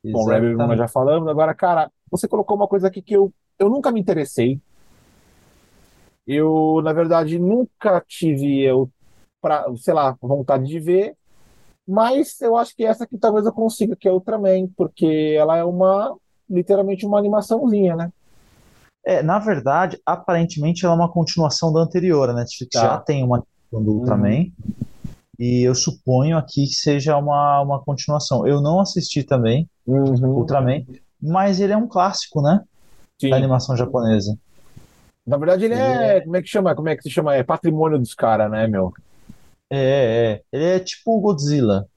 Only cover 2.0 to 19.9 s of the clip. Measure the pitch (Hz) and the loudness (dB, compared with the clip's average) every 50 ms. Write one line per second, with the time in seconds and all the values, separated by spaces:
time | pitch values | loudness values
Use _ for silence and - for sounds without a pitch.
2 | _ _ - 185 - - - 214 202 - 208 202 202 196 202 196 180 190 185 196 | _ _ -6 -6 -4 -2 -2 -4 -2 -2 0 -2 0 0 0 0 0 -2 -4 -6
3 | 185 - 214 196 196 196 _ _ _ _ _ _ 196 208 247 285 254 285 240 220 | -8 0 2 2 2 2 _ _ _ _ _ _ 0 0 0 0 -2 -2 -2 -2
4 | 185 196 175 156 143 - - - 117 123 135 139 _ _ _ _ _ _ _ _ | -2 -2 -2 -2 -4 -4 -2 0 0 0 -2 -4 _ _ _ _ _ _ _ _
5 | _ _ _ _ _ _ _ _ _ _ _ _ _ _ _ _ _ _ _ _ | _ _ _ _ _ _ _ _ _ _ _ _ _ _ _ _ _ _ _ _
6 | _ _ _ _ _ - 139 147 156 156 156 156 156 156 160 160 156 160 156 165 | _ _ _ _ _ -4 -2 0 2 2 2 2 2 2 2 2 0 0 0 0
7 | 170 165 170 165 160 151 165 175 175 185 220 247 254 - _ _ - 214 185 175 | 0 2 2 0 0 0 -2 -2 0 0 0 0 -2 -4 _ _ 0 0 0 0
8 | - _ - - 175 160 147 135 139 143 139 135 135 131 131 131 135 131 _ _ | -2 _ -8 -2 -2 0 0 0 0 0 0 2 2 2 2 2 0 -2 _ _
9 | _ _ _ _ _ _ _ _ - 160 151 147 - 123 123 113 - - 165 156 | _ _ _ _ _ _ _ _ -2 -2 -2 -2 -2 -6 -8 -4 -2 0 0 2
10 | 143 131 127 _ - 127 139 143 131 135 139 135 131 139 156 165 151 170 180 190 | 2 0 -2 _ -4 -4 -2 -2 0 0 0 0 0 -4 -6 -6 -2 0 2 2
11 | 202 254 302 _ _ _ _ _ _ _ _ _ _ _ _ _ _ - 190 214 | 2 0 -6 _ _ _ _ _ _ _ _ _ _ _ _ _ _ -2 0 0
12 | 226 240 262 285 311 - - - 269 233 226 233 233 - - - 226 220 220 233 | 2 2 2 0 -2 -4 -6 -4 -2 0 2 0 0 -2 -4 -4 -2 -2 -2 -2
13 | 240 - 254 196 - 226 208 214 208 226 - - 226 226 226 - 226 226 190 _ | -6 -12 -4 0 0 2 2 2 0 0 -2 0 -2 -2 0 -2 -2 -2 -2 _
14 | - 196 185 185 185 214 214 220 202 190 190 185 190 185 185 - 180 165 _ - | 0 0 0 0 -2 -2 -4 0 2 2 2 2 0 -4 -4 -4 -4 -4 _ -2
15 | 170 160 156 156 156 151 156 151 151 156 165 165 170 175 175 180 185 190 190 196 | 0 0 0 0 0 0 2 2 2 2 2 0 0 -2 0 2 2 2 2 2
16 | 214 269 - - _ _ _ _ _ - 185 175 175 180 196 196 196 196 202 190 | 0 -4 -8 -12 _ _ _ _ _ -4 -2 -2 2 4 4 4 4 2 -2 -4
17 | 214 202 202 208 208 208 208 208 202 - 226 233 - 247 214 208 196 180 165 165 | -2 0 0 2 2 2 0 0 0 0 -2 0 2 2 4 4 4 2 2 -2
18 | 165 175 _ _ _ _ _ _ _ _ _ _ _ _ _ _ _ _ _ _ | -6 -8 _ _ _ _ _ _ _ _ _ _ _ _ _ _ _ _ _ _
19 | _ - 185 180 165 156 180 208 208 220 190 139 113 135 139 165 185 170 | _ 0 0 0 2 0 0 0 0 -2 -2 -2 0 0 0 2 0 -2